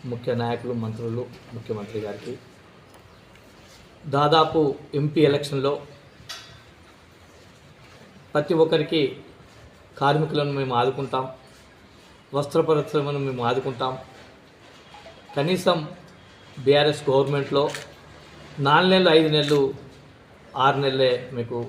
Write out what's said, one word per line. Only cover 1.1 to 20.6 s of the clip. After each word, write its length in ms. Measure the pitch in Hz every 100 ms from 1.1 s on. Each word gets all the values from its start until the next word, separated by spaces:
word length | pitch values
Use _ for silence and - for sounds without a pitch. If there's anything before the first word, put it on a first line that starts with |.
| 117 123 - - 117
ముఖ్యమంత్రి 440 | - 107 101 110
గారికి 300 | 104 101 123 123 - - - - - - - - - - - - - - - - 151 139
దాదాపు 440 | 147 160 156 160 147 - - 143
ఎంపీ 220 | 147 160 147
ఎలక్షన్లో 440 | 139 - 139 135 147 - - - - - - - - - - - - - - - - - - - - - - - - -
ప్రతి 220 | 147 147 160
ఒక్కరికి 380 | 160 160 151 160 131 - - - - - - - - -
కార్మికులను 540 | 139 151 151 147 143 139
మేము 160 | 131 127
ఆదుకుంటాం, 460 | 127 139 131 131 131 - - - - - - - - - - 139
వస్త్ర 240 | 143 165 156
పరిశ్రమను 520 | 151 139 151 143 143 135
మేము 160 | 127 120
ఆదుకుంటాం, 420 | 127 139 123 127 - - - - - - - - - - - - - - 143
కనీసం 420 | 151 180 196 165 151 - - - - - - - 131
బీఆర్ఎస్ 380 | 143 151 147 -
గవర్నమెంట్లో 560 | 135 135 143 135 143 151 - - - - - - - - - 139
నాలుగు 240 | 156 185 185
నెలలు, 160 | 180 160
ఐదు 120 | 156 151
నెలలు, 240 | 143 147 135 - - - - - - - - 139